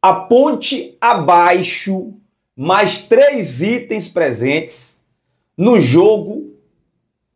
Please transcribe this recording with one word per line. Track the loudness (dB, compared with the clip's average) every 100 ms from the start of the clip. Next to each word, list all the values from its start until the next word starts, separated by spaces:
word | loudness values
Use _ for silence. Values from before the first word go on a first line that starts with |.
aponte | 2 0 2 2 2 -2 -6 -8 -10 _
abaixo | 0 0 2 4 4 0 -2 -8 -6 -8 -8 -18 _ _ _
mais | -8 -2 0 0 -4
três | 0 2 4 0 -6 -4
itens | -4 -4 -4 -8 -6
presentes | -2 -2 -2 -4 -4 -4 -10 -10 -14 _ _ _ _ _ -2
no | 2 4
jogo | 4 4 4 2 -4 -12 -14 _ _ _ _ _ _ _ _